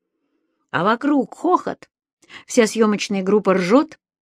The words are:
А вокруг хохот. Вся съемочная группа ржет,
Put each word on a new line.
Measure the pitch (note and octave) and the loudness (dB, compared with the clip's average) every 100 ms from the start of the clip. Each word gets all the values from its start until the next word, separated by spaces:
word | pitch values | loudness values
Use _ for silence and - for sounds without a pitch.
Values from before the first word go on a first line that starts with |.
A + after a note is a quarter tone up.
| _ _ _ _ _ _ _ | _ _ _ _ _ _ _
А | C3 | -4
вокруг | F3+ A3+ C#4+ D4 A#3 - | -2 -2 0 0 -2 -6
хохот. | E4 F4+ - F3+ - _ _ _ _ - - | -2 -2 -2 -12 -16 _ _ _ _ -20 -6
Вся | - A3 | 0 0
съемочная | A3 A3 G#3 - G3 | 2 0 0 -4 -6
группа | F#3 G#3+ F#3+ | 0 0 2
ржет, | F#3+ F3+ A#3+ D#4 - _ _ | 0 2 2 2 -6 _ _